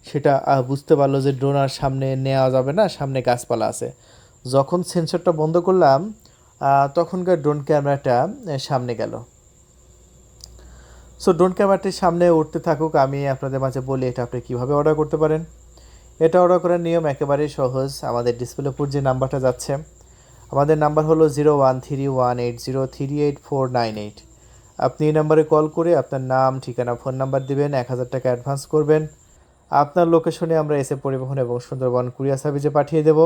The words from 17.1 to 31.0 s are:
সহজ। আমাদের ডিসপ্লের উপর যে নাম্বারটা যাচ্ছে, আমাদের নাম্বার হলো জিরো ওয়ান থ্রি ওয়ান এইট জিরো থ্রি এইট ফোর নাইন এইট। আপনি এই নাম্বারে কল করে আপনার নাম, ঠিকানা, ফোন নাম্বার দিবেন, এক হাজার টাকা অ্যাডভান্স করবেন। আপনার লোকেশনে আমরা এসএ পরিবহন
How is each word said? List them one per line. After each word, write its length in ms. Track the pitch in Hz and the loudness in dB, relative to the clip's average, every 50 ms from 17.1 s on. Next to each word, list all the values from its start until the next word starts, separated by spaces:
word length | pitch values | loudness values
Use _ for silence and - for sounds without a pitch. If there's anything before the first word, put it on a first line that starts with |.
| 135 - 147 139 143 143 151 143 | -2 -2 0 0 0 0 0 -4
সহজ। 560 | - - 135 123 127 135 131 135 139 - - 123 | -2 -2 -2 -2 0 -2 -4 -4 -6 -8 -6 -4
আমাদের 280 | 117 120 120 120 117 117 | -4 0 0 -2 -2 -2
ডিসপ্লের 300 | 123 120 - - 139 139 | -8 -10 -8 -6 -6 -6
উপর 180 | 135 - 147 | -4 -4 -6
যে 140 | 143 135 143 | -4 -2 -2
নাম্বারটা 400 | 135 135 131 127 131 131 - 139 | 0 0 0 0 -2 -2 -2 0
যাচ্ছে, 360 | 131 127 123 - - - 139 143 156 - - - - _ - _ _ _ - - - - | 0 0 0 -2 -6 -6 -6 -6 -8 -14 -20 -20 -20 _ -20 _ _ _ -20 -20 -16 -4
আমাদের 260 | - 139 143 151 156 151 | 0 0 2 2 4 2
নাম্বার 260 | 151 147 151 156 151 | 2 2 2 2 2
হলো 240 | 156 160 160 160 151 | 4 4 4 4 4
জিরো 300 | 131 147 147 151 147 143 | 4 2 4 4 4 6
ওয়ান 220 | 135 131 131 127 | 4 4 2 0
থ্রি 280 | - - 139 135 139 139 | -6 -8 -6 -4 -4 -2
ওয়ান 300 | 131 131 123 123 123 123 | 0 0 0 0 0 -2
এইট 180 | 120 120 120 120 - | -4 -4 -6 -6 -8
জিরো 200 | 135 131 135 135 | -6 -4 -4 -4
থ্রি 360 | 127 - - 143 135 147 147 147 | -4 -6 -8 -8 -6 -2 -2 -2
এইট 100 | 147 143 - _ | -2 -2 -6 _
ফোর 240 | - 147 135 131 127 | -6 -2 -2 -2 0
নাইন 260 | 127 123 120 - 107 | 0 -2 -2 -2 -4
এইট। 240 | 107 104 104 - - - _ - _ _ _ - - _ _ _ - | -8 -10 -12 -14 -20 -20 _ -20 _ _ _ -20 -20 _ _ _ -2
আপনি 280 | - 131 - - 151 | -2 -2 0 0 0
এই 60 | 151 | 2
নাম্বারে 320 | 151 156 151 151 156 156 156 | 2 2 2 4 4 4 4
কল 240 | 156 160 151 156 156 | 4 2 2 2 0
করে 280 | 156 170 165 170 170 | -2 -2 0 2 2
আপনার 240 | 143 127 - 143 135 | 0 0 -2 -6 -8
নাম, 400 | 131 127 131 131 131 131 131 131 | -4 -2 0 2 2 2 0 -4
ঠিকানা, 340 | 127 - 120 123 123 120 120 | -10 -8 -6 -4 -4 -4 -6
ফোন 200 | - - 135 131 | -6 -6 -8 -6
নাম্বার 320 | 131 135 135 139 135 135 | -6 -4 -2 -2 -4 -2
দিবেন, 280 | 131 139 139 147 143 143 | -2 -2 -2 -2 0 -2
এক 120 | 131 120 - | -4 -4 -4
হাজার 180 | 127 123 127 120 | -6 -6 -6 -6
টাকা 160 | - 131 - 131 | -6 -4 -2 -2
অ্যাডভান্স 380 | 123 120 120 139 139 139 - | -2 -2 -4 -6 -6 -6 -6
করবেন। 400 | - - 156 151 147 156 156 156 151 - _ _ _ _ _ _ _ _ _ _ _ | -2 0 0 2 4 2 2 2 -4 -12 _ _ _ _ _ _ _ _ _ _ _
আপনার 380 | - 139 147 143 - 180 175 165 | 0 2 2 2 2 2 4 4
লোকেশনে 480 | 165 165 160 170 160 - 175 165 165 | 4 2 2 0 -4 -4 -2 0 0
আমরা 220 | 160 151 147 151 143 | 0 0 0 -2 -2
এসএ 140 | 135 - 147 | -2 -2 -6
পরিবহন 420 | 139 | -6